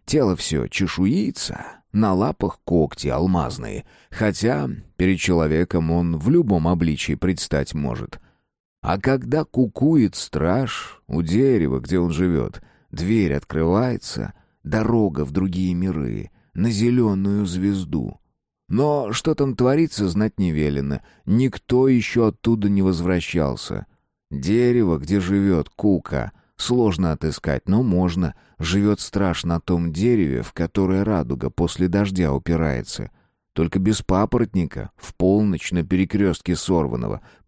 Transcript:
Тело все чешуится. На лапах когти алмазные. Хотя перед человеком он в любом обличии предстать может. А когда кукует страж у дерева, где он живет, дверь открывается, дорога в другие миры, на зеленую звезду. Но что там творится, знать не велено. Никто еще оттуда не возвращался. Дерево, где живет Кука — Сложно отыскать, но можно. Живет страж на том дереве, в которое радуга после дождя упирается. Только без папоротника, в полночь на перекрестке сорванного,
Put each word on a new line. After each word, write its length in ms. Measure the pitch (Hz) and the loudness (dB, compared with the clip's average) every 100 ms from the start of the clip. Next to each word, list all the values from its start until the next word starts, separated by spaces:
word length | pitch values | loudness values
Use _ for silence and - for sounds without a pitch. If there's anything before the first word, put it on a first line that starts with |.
Тело 320 | - 151 113 85 | -2 2 2 0
все 320 | - 76 58 | -2 -4 -4
чешуится. 960 | - 92 - 95 175 214 - - - - - _ | -4 -4 0 0 2 -2 -6 -8 -10 -14 -20 _
На 220 | 104 107 | 0 2
лапах 440 | 92 123 190 98 - | 2 0 -2 -4 -6
когти 440 | - 87 73 - 73 | 0 2 2 -2 -4
алмазные. 760 | 65 92 90 64 62 58 50 - _ _ | 0 0 0 -2 -6 -10 -12 -14 _ _
Хотя 580 | - 107 - 113 147 95 - - - | -2 -2 0 0 0 -4 -8 -14 -2
перед 220 | 90 92 | 0 2
человеком 720 | - 85 78 78 87 90 80 | 2 2 4 2 0 0 0
он 260 | 85 87 82 | 0 0 0
в 140 | 90 | 2
любом 380 | 170 120 90 80 | 2 4 2 2
обличии 460 | 87 82 71 - | 2 0 0 -4
предстать 600 | 73 90 87 - 76 69 | -2 -2 -2 -2 -2 -2
может. 460 | 78 69 57 55 - _ _ _ _ _ _ | -4 -4 -6 -10 -16 _ _ _ _ _ _
А 180 | - 95 | -4 -2
когда 460 | 131 135 120 151 | 0 -2 0 -2
кукует 720 | 151 120 117 - 147 160 104 - | -2 0 0 2 2 4 4 0
страж 880 | - 73 82 117 123 - - - - | -8 -2 0 0 -2 -6 -12 -18 -6
у 160 | 82 | -4
дерева, 580 | 82 101 135 113 73 65 | 0 2 4 4 2 -2
где 180 | 65 90 | -2 0
он 120 | 87 | 0
живет, 520 | 78 90 78 53 - - _ _ | 0 2 2 -2 -8 -20 _ _
дверь 440 | - 87 110 87 | -8 0 2 2
открывается, 1000 | 71 - 78 82 98 127 - - - 50 - _ _ | 0 -4 -2 2 2 0 -4 -8 -8 -10 -12 _ _
дорога 600 | 73 107 107 113 101 69 | -4 -2 2 2 2 0
в 60 | 69 | -2
другие 440 | 78 95 90 92 | 0 -2 0 -2
миры, 560 | 87 95 80 64 53 - _ _ | 0 -2 -2 -4 -6 -10 _ _
на 160 | - 113 | -2 -2
зеленую 760 | 104 120 123 113 95 101 101 95 | 2 2 2 2 2 0 0 -2
звезду. 720 | 90 98 98 80 76 55 - _ _ _ _ - | 0 0 0 -2 -4 -4 -10 _ _ _ _ -4
Но 440 | 110 147 147 110 | 0 2 0 -2
что 220 | 113 - | -4 -2
там 200 | 156 135 | 0 0
творится, 540 | 117 123 143 165 - 98 | 2 2 4 2 0 -2
знать 300 | 90 107 - | 0 -2 0
не 120 | 92 | 0
велено. 500 | 76 73 71 69 69 - _ - | 2 0 0 -4 -6 -8 _ 0
Никто 600 | 110 131 - - 123 135 | 2 2 -2 0 2 4
еще 380 | 123 - 120 113 | 4 2 2 2
оттуда 420 | - 113 117 101 | 2 0 2 2
не 140 | 101 | 2
возвращался. 1040 | 95 85 87 90 - 85 73 57 - 50 - _ _ _ - | 2 2 0 0 0 -2 -2 -2 -8 -10 -10 _ _ _ -12
Дерево, 680 | 71 71 113 123 120 98 78 | -8 0 2 4 4 2 0
где 240 | 73 101 | 0 0
живет 480 | 90 98 98 85 69 | 2 2 4 2 0
Кука — 640 | - 104 90 - 69 57 - _ - | -2 2 2 0 -6 -6 -10 _ -12
Сложно 560 | - 123 110 85 87 | -2 2 2 2 -2
отыскать, 560 | 76 80 69 80 67 - | -2 -4 -4 -4 -4 0
но 140 | 101 | 0
можно. 520 | 127 90 90 85 80 - _ - | 2 2 2 0 -4 -4 _ -8
Живет 420 | 82 95 104 101 | -2 0 2 0
страж 440 | - 101 95 82 | -2 -2 -2 -2
на 160 | 85 85 | -2 -4
том 320 | - 87 85 | 0 -2 0
дереве, 500 | 78 117 113 76 64 | 0 2 2 2 -2
в 100 | - | -6
которое 520 | - 82 - 95 95 | -4 -4 0 0 2
радуга 460 | 104 95 64 67 - | 0 0 -2 -4 -6
после 380 | - 85 - 90 | -2 -4 0 0
дождя 440 | 98 101 92 80 | 2 0 0 0
упирается. 800 | 69 - 82 80 62 53 - 53 _ _ _ _ | 0 0 0 0 -2 -6 -10 -12 _ _ _ _
Только 260 | - 82 95 | -2 0 0
без 220 | 95 107 | 0 0
папоротника, 880 | - 95 107 120 110 92 85 - - _ | 0 0 2 0 0 0 -2 -6 -14 _
в 180 | - - | -18 0
полночь 560 | 92 101 104 85 - | 2 4 2 -2 -2
на 100 | 87 | -2
перекрестке 720 | 82 92 95 101 98 82 - 85 | 0 0 0 2 0 0 -2 -4
сорванного, 640 | - 87 71 60 57 52 - _ | 0 0 0 -2 -6 -8 -12 _